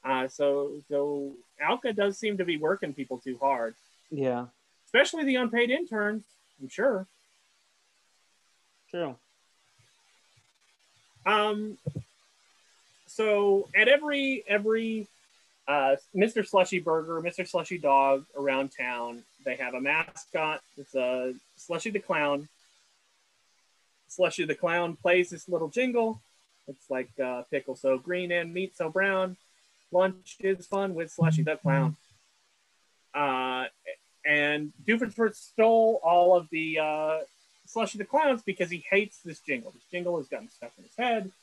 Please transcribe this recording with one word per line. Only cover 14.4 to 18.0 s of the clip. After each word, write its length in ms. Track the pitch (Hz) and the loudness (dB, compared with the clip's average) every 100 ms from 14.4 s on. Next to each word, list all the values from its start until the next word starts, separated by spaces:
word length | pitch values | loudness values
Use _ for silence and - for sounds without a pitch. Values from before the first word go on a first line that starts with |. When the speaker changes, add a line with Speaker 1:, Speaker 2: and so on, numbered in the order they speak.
| - | 0
Speaker 1:
every, 580 | 208 214 220 226 220 208 _ _ _ _ _ - | 0 2 0 0 -4 -8 _ _ _ _ _ -2
uh, 280 | 147 135 139 _ | 2 4 2 _
Mister 280 | 185 220 233 | 0 2 2
Slushy 380 | 196 196 185 185 | 2 2 2 0
Burger, 400 | 165 160 160 165 | 0 0 -2 -6
Mister 240 | 170 175 | -6 -6
Slushy 340 | 175 175 160 180 | -6 -6 -6 -2
Dog 460 | 147 139 | 4 4